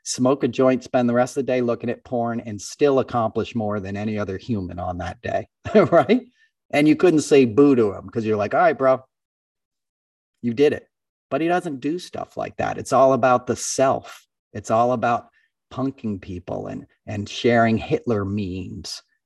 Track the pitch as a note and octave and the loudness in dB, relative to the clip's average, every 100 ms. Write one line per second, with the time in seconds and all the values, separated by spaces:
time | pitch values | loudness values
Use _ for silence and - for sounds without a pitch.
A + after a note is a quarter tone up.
0 | - - B2+ C#3+ B2+ A#2 C3 B2 - C3 | -10 0 0 2 0 2 2 2 0 0
1 | B2 A#2+ B2 - B2 B2+ A#2+ A#2 A#2+ A#2 | 2 2 0 -2 -2 0 0 -2 -6 -8
2 | - B2 A#2 A#2 A2+ G2+ - - D3 C3+ | -6 -4 -4 -6 -8 -12 -12 0 2 2
3 | A#2 B2 A2 A2+ G2+ A#2 G#2+ G#2 F#2+ G2+ | 0 -2 -2 -2 -4 -4 -4 -6 -6 -6
4 | G#2+ G#2+ G2 F#2+ - G#2+ F2+ F2 F2+ F2 | -6 -4 -6 -8 -6 -6 -6 -8 -8 -8
5 | F2 - - - - _ - G#3 E3+ E3+ | -10 -10 -6 -6 -6 _ 0 2 4 4
6 | C3+ A#3+ - _ _ _ _ D3 D3+ D3 | 4 2 -2 _ _ _ _ 2 4 4
7 | F3+ D#3 - C#3+ B2 G#2+ C#3+ B2+ G#2+ F2 | 4 4 4 4 6 6 6 6 2 -2
8 | G2 A#2+ A2 G#2+ G#2 C#3 F3 C3 C3+ B2+ | -8 -6 -2 -2 0 2 2 2 2 2
9 | - _ _ _ _ _ _ _ _ _ | -2 _ _ _ _ _ _ _ _ _
10 | _ _ _ _ A#2+ A#2 D3 - - _ | _ _ _ _ -4 2 2 2 -6 _
11 | _ _ - C3+ E3 F3+ E3+ C3+ C#3+ F3+ | _ _ -8 -4 0 -2 -2 -6 -6 -6
12 | - - - - - - - - - B2 | -8 -12 -12 -10 -8 -6 -6 -6 0 4
13 | C3+ C3 B2+ B2 - A#2 - - C3 A#2 | 4 4 4 2 0 -4 -4 0 0 0
14 | - - _ _ _ A2+ - A2+ A#2+ B2 | -6 -20 _ _ _ -12 -2 2 2 0
15 | A#2+ A#2 - _ _ _ _ - C3+ C3+ | 0 -2 -4 _ _ _ _ -8 -6 -6
16 | A2 G2 - F2+ - G2+ G2 - - _ | -8 -8 -10 -12 -8 -10 -8 -12 -14 _
17 | - G#2 G2+ - A#2+ A#2 A2+ A2 - - | -10 -8 -8 -2 2 4 4 2 0 -4
18 | - G#2+ G2 G#2 F#2+ F#2+ F#2+ G#2+ E2+ - | -2 -2 -2 -4 -4 -8 -10 -12 -12 -14
19 | - _ | -18 _